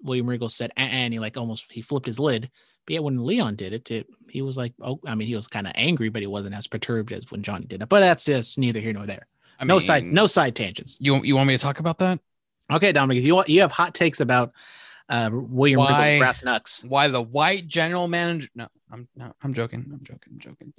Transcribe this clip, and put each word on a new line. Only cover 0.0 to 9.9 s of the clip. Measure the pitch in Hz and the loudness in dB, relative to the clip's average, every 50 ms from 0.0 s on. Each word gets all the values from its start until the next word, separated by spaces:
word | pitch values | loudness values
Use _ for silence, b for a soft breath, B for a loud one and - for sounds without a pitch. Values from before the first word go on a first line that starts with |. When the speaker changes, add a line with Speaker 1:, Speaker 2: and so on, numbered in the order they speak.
| 254 | -8
Speaker 1:
William | 143 127 127 120 123 | -4 -4 -2 -2 -2
Regal | 123 117 117 110 | -4 -4 -6 -6
said, | - - 120 117 - | -6 -6 -8 -8 -2
"Uh-uh," | - 135 | -2 -2
and | 127 123 131 127 120 113 | -2 0 -2 -2 -2 -4
he, | 113 | -4
like, | 110 107 - | -6 -8 -8
almost, | 131 117 117 110 110 - _ | -8 -8 -8 -8 -10 -12 _
he | - 117 110 | -16 -14 -8
flipped | - 147 139 131 | -4 -4 -4 -4
his | 131 110 113 | -4 -6 -2
lid. | 147 151 123 110 117 131 b b b b b b b | 0 0 0 -2 -4 -8 b b b b b b b
But | - 156 | -8 -6
yet | 165 151 | -4 -4
when | 143 135 123 117 | -2 -2 -2 -2
Leon | 143 208 247 190 113 104 | -2 -2 0 -2 -2 -4
did | 104 98 92 104 | -6 -8 -10 -10
it, | 117 - - | -10 -10 -8
it, | 113 113 - _ _ _ _ _ | -8 -8 -10 _ _ _ _ _
he | - 139 | -10 -8
was | 135 135 131 | -8 -6 -6
like, | 131 123 120 123 - | -6 -8 -8 -8 -10
oh, | - - 139 151 - | -10 -10 -10 -8 -8
I | 156 113 | -8 -6
mean, | 107 107 113 | -6 -4 -4
he | 120 | -6
was | 107 104 | -6 -8
kinda | - - 110 101 92 - | -8 -10 -10 -8 -6 -2
angry, | - 117 160 175 135 117 110 | 0 0 2 2 0 -2 -4
but | 104 113 101 | -4 -6 -8
he | |
wasn't | 98 101 104 98 101 104 | -6 -8 -8 -8 -8 -10
as | 104 104 | -12 -12
perturbed | - - 113 - - 120 113 107 98 110 | -10 -10 -10 -6 -4 -4 -4 -4 -6 -8
as | 98 - - | -12 -12 -12
when | - 101 101 | -12 -10 -8
Johnny | - 101 - - | -8 -8 -8 -8
did | - 101 95 107 | -10 -10 -10 -2
it. | - | 2
But | 196 208 | 4 6
that's | 190 180 170 - - | 6 6 4 2 2
just | 147 143 127 117 - - | 0 0 0 0 -4 -4
neither | - 131 120 113 110 | -2 -2 0 -2 -2
here | 107 113 107 | -4 -6 -6
nor | 101 101 | -6 -8
there. | 101 98 - - _ _ b b b b b | -10 -12 -12 -14 _ _ b b b b b
Speaker 2:
I | 131 | 2
Speaker 1:
No | 139 185 185 | 4 4 4
side, | - 190 | 6 4